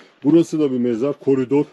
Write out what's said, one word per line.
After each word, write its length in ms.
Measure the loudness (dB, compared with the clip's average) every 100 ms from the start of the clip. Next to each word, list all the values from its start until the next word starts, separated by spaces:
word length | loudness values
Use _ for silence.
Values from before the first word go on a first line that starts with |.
| -20 _
Burası 360 | 2 2 2 -2
da 120 | -2
bir 60 | -2
mezar. 400 | -2 -2 -4 -4
Koridor 460 | -2 0 0 -2 -2